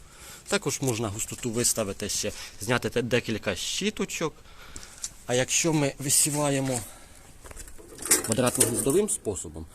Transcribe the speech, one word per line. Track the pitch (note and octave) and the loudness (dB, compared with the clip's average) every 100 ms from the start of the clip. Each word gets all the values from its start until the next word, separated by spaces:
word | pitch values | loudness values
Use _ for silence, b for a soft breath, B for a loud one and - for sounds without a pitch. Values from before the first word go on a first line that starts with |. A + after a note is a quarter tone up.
| B B B B - | B B B B -2
Також | G3+ D3 - | 0 0 0
можна | C3 A2 A2+ | 0 0 -2
густоту | G#2+ - A2 B2 | -4 -6 -4 -4
виставити | A2 A#2 - G2+ G2 G2+ | 2 2 2 -2 -2 -4
ще, | - G#2 - B B | -2 -4 -6 B B
зняти | G#2+ B2 G#2+ | 0 2 2
те-, | A#2+ | 0
декілька | A#2+ A#2+ - G#2 - F#2 | 2 2 2 -2 -2 -2
щіточок. | - - G3+ G#3 F#3+ - D#3+ - - B B B B B B - - | -2 -2 -2 -2 -4 -2 -4 -6 -20 B B B B B B -10 0
А | |
якщо | B2 B2+ - E3 | 2 4 4 4
ми | D#3 C#3+ - | 4 2 0
висіваємо | C3+ - D3+ D3 D3 C#3 C3+ A#2+ - B B B B - - - - - - - - - - | 2 4 4 2 2 2 2 -2 -4 B B B B -18 -16 -14 -14 -16 -16 -6 2 2 2
квадратно-гніздовим | A2 B2 - A#2 A2 A#2 E3 G#3 | 2 2 4 2 2 4 4 2
способом, | - A#2 F#2 E2+ D#2+ D#2+ | 0 -4 -4 -6 -10 -12